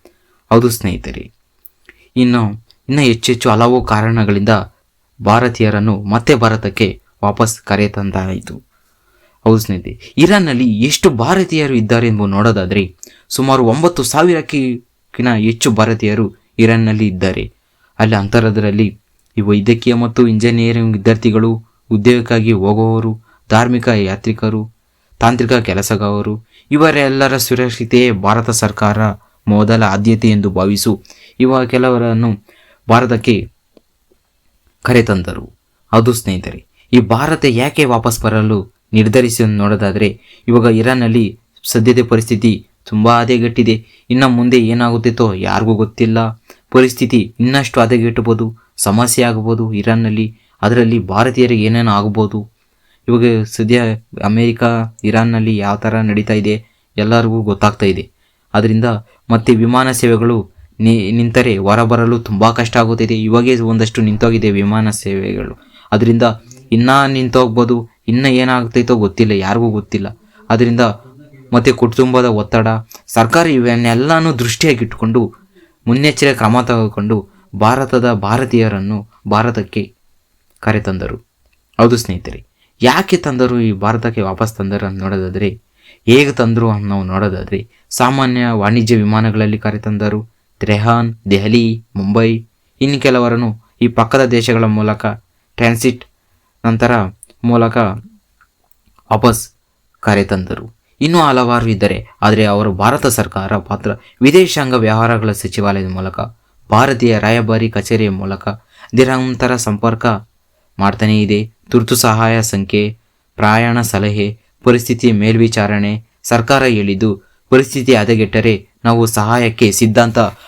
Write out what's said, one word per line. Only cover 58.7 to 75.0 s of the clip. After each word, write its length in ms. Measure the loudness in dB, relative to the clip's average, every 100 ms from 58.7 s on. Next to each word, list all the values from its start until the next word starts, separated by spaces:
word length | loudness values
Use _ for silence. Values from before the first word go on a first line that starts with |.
| 0 0 -4 -8 _ -2
ಮತ್ತೆ 260 | -2 2 2
ವಿಮಾನ 360 | 4 2 0
ಸೇವೆಗಳು 600 | 0 2 2 2 -2 -4 _ -18 -2
ನಿ-, 320 | 2 2 0
ನಿಂತರೆ 460 | 0 0 0 0 0
ಹೊರಬರಲು 640 | 0 2 2 2 2 0
ತುಂಬಾ 320 | -2 0 0
ಕಷ್ಟ 260 | 0 -2 0
ಆಗುತ್ತಿದೆ. 440 | 0 0 -2 -2
ಇವಾಗೇ 380 | 0 2 2 0
ಒಂದಷ್ಟು 420 | 0 0 0 0
ನಿಂತೋಗಿದೆ 500 | 0 2 0 2 0
ವಿಮಾನ 380 | 0 0 0 -2
ಸೇವೆಗಳು. 640 | -4 -6 -6 -6 -6 -10 -14 _ _ -4
ಅದರಿಂದ 320 | 0 2 2 2 -2 -12 -18 -4
ಇನ್ನ 340 | 0 2 2 2
ನಿಂತೋಗ್ಬೋದು, 840 | -2 0 0 2 0 0 0 -4 _ -2
ಇನ್ನ 180 | 0 2
ಏನಾಗ್ತೈತೋ 680 | 2 2 0 0 -2 0 2
ಗೊತ್ತಿಲ್ಲ, 360 | 0 0 0
ಯಾರಿಗೂ 400 | 0 -2 0 0
ಗೊತ್ತಿಲ್ಲ. 480 | -2 -6 -8 -8 -12 _ _ -2
ಅದರಿಂದ 320 | 0 2 2 0 -2 -14 -20 -20 -20 -2
ಮತ್ತೆ 180 | 0 2
ಕುಟುಂಬದ 540 | 2 0 2 2 2 2
ಒತ್ತಡ, 420 | 0 -2 0 0 -2 -6 -20 -6
ಸರ್ಕಾರ 400 | 0 2 2 2
ಇವನ್ನೆಲ್ಲಾನು 920 | 2 2 0 0 0 2 0 0 -2
ದೃಷ್ಟಿಯಾಗಿಟ್ಟುಕೊಂಡು 920 | -4 -2 0 0 -2 -4